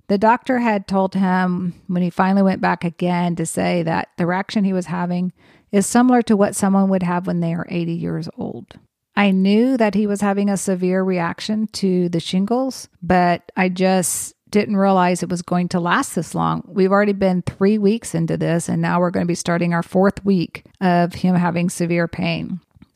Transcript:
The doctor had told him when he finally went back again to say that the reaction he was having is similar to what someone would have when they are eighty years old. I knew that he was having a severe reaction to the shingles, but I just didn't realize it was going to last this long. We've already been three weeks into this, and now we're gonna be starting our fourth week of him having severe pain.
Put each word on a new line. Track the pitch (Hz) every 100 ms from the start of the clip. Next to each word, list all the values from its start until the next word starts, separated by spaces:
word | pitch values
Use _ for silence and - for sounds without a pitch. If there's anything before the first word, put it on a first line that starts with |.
| -
The | 202
doctor | 220 240 - 254
had | 240 208 -
told | 196 190
him | 190 190 185 180 175 180 - -
when | 175
he | 180
finally | - 190 196
went | 190 -
back | 180 180
again | 170 - 175 175 175 165
to | 165
say | 175 175 175
that | 165 175 - -
the | 170
reaction | 180 - 220
he | 196
was | 185
having | 175 180 175 180 180 - _ _ _
is | 202 196
similar | 240 254 247
to | 233 202
what | 202
someone | - 196 196 196
would | 190
have | 175 175 185
when | 175
they | 170
are | 170 -
eighty | 175 170
years | 170 170 160 160 -
old. | - - - - _ _ _ -
I | 202
knew | 190 190 214 254 262
that | 214
he | 202 208
was | 202
having | 202 196 202
a | 196
severe | - 180 180 185
reaction | 190 180 170 - - 220 220
to | - 196 180 175
the | 165
shingles, | - 185 202 240 269 - - _
but | 170 180 175 175 - -
I | 185
just | 180 185 185 175 - - - _
didn't | 208 202 196
realize | 196 190 180 180
it | 170
was | 175
going | - 180 175
to | 185
last | 175 208 -
this | 185 160
long. | 170 165 160 -
We've | 180 185
already | 202 208
been | 196 190 180
three | - - 196 214
weeks | 196 233 -
into | 165 160 160
this, | 156 170 175
and | 170
now | 170 175
we're | 175
gonna | 190
be | 175
starting | 175 - 170 175
our | 170
fourth | - 185 196 - 196
week | 190 160 - - -
of | 185 175 175
him | - 185 180
having | 175 170 180
severe | - 170 170 170
pain. | - 170 160 - 180 - _ -